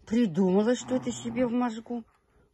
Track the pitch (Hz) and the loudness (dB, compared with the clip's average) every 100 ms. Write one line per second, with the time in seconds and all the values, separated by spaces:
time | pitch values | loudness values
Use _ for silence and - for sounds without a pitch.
0 | - 220 233 156 185 190 214 247 240 254 | -2 0 2 2 4 4 4 0 -2 -4
1 | 254 220 233 233 247 240 247 220 226 240 | -2 -6 -6 -2 0 0 -2 -4 -8 -10
2 | 226 _ _ _ _ | -12 _ _ _ _